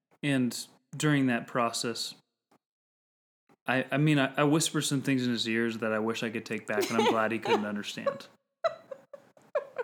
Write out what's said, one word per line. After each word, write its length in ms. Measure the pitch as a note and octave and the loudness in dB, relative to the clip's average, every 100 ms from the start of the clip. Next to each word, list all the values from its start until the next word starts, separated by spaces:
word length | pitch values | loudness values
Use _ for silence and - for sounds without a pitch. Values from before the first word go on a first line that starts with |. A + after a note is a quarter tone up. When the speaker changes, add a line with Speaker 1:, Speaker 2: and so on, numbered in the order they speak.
| _ _ | _ _
Speaker 1:
And 340 | D3 C#3 B2 - - _ _ C#3 | 0 2 2 -2 -12 _ _ -2
during 320 | D3+ C#3+ C3 | 2 4 4
that 200 | A#2 - | 0 -2
process, 680 | C3 A#2 - B2 A2+ - - _ _ _ _ _ _ _ _ _ _ _ _ _ _ - | 0 0 0 -4 -4 -8 -10 _ _ _ _ _ _ _ _ _ _ _ _ _ _ -2
I, 180 | C3 - | -2 0
I 60 | C3+ | 2
mean, 220 | D#3 D3 | 4 4
I, 120 | C3+ D3+ | 2 2
I 60 | |
whispered 380 | D3 D#3+ - D#3 | 4 4 2 -2
some 200 | C#3+ C#3 | -2 0
things 240 | C3 C3 B2 | 0 0 0
in 60 | |
his 160 | A2+ A2 | -2 0
ears 300 | A2+ A#2 A2+ | 0 0 -2
that 120 | A2+ | -2
I 60 | G#2+ | 0
wish 240 | A2 A2+ | -2 -2
I 60 | A#2 | -4
could 160 | A2+ - | -6 -6
take 220 | G#2+ - | -8 -4
back, 220 | G#2+ - | -2 0
and 100 | A2+ | 2
I'm 80 | A2 | 2
glad 220 | A2+ A2 | 2 2
he 80 | A2+ | 0
couldn't 260 | A#2+ A2+ G#2 | 0 0 0
Speaker 2:
<laughs> 80 | |
Speaker 1:
understand. 540 | G#2 - - C#5 C#5 - _ _ _ D#5+ - - - _ - _ - _ - - - | -6 -8 -6 -6 -6 -10 _ _ _ -6 -6 -16 -20 _ -20 _ -20 _ -6 -6 -10